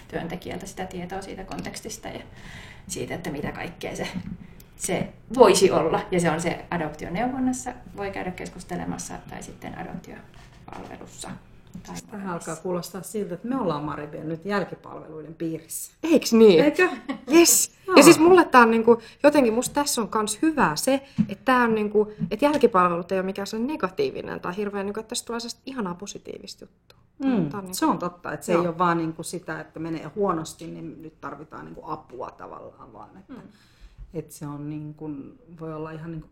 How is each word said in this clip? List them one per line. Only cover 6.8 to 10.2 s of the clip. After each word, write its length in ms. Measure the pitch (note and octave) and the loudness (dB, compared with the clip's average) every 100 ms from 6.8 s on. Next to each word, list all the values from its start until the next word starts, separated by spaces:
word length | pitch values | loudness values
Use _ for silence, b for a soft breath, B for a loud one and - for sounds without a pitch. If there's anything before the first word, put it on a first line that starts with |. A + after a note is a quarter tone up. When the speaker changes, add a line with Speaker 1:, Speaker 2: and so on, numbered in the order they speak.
| D3+ - - F#3 B3+ C4+ B3+ B3+ - - - G3+ | -6 -8 -8 -4 -4 -2 -2 -4 -8 -12 -14 -10
Speaker 1:
voi 140 | G3 | -8
käydä 200 | G3 F#3 | -8 -8
keskustelemassa 840 | F3+ F3+ F3+ - F3 E3+ E3+ - - - | -10 -12 -14 -10 -8 -8 -8 -10 -14 -14
tai 120 | - | -16
sitten 320 | - - E2+ - | -16 -14 -14 -12
adoptiopalvelussa. 1500 | - - - - | -12 -12 -14 -20